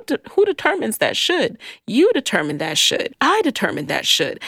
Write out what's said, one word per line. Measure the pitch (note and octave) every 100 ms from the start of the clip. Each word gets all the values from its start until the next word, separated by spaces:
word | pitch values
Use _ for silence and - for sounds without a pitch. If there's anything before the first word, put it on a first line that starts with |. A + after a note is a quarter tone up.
| F#4+
de-, | C#4+ -
who | - G#4
determines | D#4+ - F#4 A#3 -
that | - -
should? | - F4 G3+ - - - -
You | A3+ G#4
determine | E4 - F#3 D3+ D3
that | D#3 D3+
should. | - - - -
I | C#4 G#4+
determine | D#4 A3 G3 A#2+ D3+
that | C#3+ -
should. | - C#3+ -